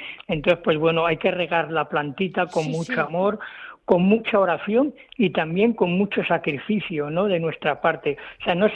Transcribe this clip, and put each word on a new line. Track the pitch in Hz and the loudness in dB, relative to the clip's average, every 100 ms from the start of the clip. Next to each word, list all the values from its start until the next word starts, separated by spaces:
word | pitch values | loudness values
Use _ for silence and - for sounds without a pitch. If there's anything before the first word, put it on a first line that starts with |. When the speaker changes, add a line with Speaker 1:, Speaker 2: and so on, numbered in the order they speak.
| - - - | -14 -14 -6
Speaker 1:
Entonces, | 160 175 170 | -2 0 2
pues | - 151 | 0 2
bueno, | 165 165 165 | 2 2 0
hay | 160 | 0
que | 190 | 0
regar | 180 160 170 151 | -2 0 0 0
la | 160 147 | -2 -2
plantita | 156 147 135 190 190 175 | -2 -4 -4 -4 -2 -2
con | 165 | -2
Speaker 2:
Sí, | 156 | -2
Speaker 1:
mucho | 160 165 | -4 -2
Speaker 2:
sí. | 247 | -2
Speaker 1:
amor, | 151 170 196 208 - - - - | -2 0 0 -2 -8 -16 -18 -8
con | - 180 | 2 4
mucha | 190 226 - 208 | 6 4 2 2
oración | 185 156 - 226 285 - - - | 2 0 0 2 2 -2 -10 0
y | 190 | 0
también | 185 160 175 233 | 0 -2 2 2
con | 226 175 175 | 2 2 2
mucho | 202 - | 0 0
sacrificio, | 170 170 165 139 - 208 - 156 147 | 0 0 0 -4 -2 -4 -2 -4 -2
¿no?, | 165 208 | -2 0
de | 175 | 0
nuestra | 165 - 156 139 | -2 -2 -4 0
parte. | 170 160 147 143 - - | 0 0 -2 -4 -8 -6
O | |
sea, | - 175 | -2 2
no | 208 | 2